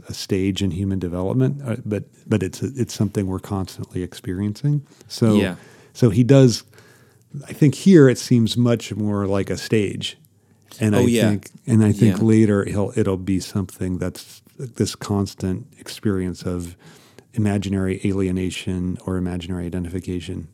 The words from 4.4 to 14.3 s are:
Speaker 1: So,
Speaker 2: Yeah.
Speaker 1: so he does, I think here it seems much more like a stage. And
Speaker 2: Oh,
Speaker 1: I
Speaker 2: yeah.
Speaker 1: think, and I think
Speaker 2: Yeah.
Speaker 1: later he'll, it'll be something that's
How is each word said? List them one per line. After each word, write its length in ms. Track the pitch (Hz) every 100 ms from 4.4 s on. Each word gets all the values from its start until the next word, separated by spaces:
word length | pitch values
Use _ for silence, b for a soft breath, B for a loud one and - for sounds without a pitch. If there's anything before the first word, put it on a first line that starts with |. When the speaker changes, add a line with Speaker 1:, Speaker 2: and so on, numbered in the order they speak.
| 104 104 147 147 139 b -
Speaker 1:
So, 260 | - 110 104
Speaker 2:
Yeah. 200 | 98 87 B B B
Speaker 1:
so 160 | - 123
he 140 | 98
does, 400 | 120 135 131 110 - b b b b b _ 143 -
I 60 |
think 220 | - 151 -
here 320 | - 185 135
it 100 | 117
seems 380 | - 123 113 117
much 400 | 120 117 - 101
more 320 | 104 101 98
like 220 | 98 95
a 80 | 92
stage. 600 | - 113 98 - - - _ _ _ _ _ -
And 160 | 113 104
Speaker 2:
Oh, 40 |
Speaker 1:
I 20 |
Speaker 2:
yeah. 280 | 123 117 107
Speaker 1:
think, 200 | 104 - - -
and 160 | 113
I 80 | 107
think 260 | 101 117 92
Speaker 2:
Yeah. 60 |
Speaker 1:
later 400 | 113 110 110 101
he'll, 300 | 95 92 98 -
it'll 220 | 98 95
be 240 | 92 95
something 560 | - 104 92 - 92 90
that's 440 | 90 - -